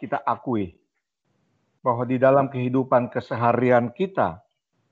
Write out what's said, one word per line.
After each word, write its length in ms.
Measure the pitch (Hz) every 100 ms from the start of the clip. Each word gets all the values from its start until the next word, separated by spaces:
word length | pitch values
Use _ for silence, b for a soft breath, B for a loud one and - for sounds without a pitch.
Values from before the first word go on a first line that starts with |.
kita 160 | 135 139 -
akui 500 | 113 - 113 92 - _ _ _ _ _ _ _ _ _ _ 131
bahwa 180 | 120 123
di 80 | 127
dalam 320 | 131 139 135
kehidupan 600 | 131 123 131 131 127 123
keseharian 800 | 127 - 120 120 117 123 123 120
kita 480 | - 190 190 98 80 _ _ _ _ _